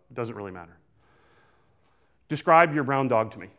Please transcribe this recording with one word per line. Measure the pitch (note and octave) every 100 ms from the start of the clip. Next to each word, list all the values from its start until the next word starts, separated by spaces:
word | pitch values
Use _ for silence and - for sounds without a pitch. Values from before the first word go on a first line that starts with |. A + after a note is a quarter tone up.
| _
It |
doesn't | A#2+ A#2 G#2
really | G2+
matter. | F#2 E2+ - _ _ _ _ _ _ _ _ _ _ _ _ _ _ -
Describe | D3+ - E3 E3+
your | D3
brown | C3 C#3 C3
dog | A2+ A2
to | G#2
me. | F#2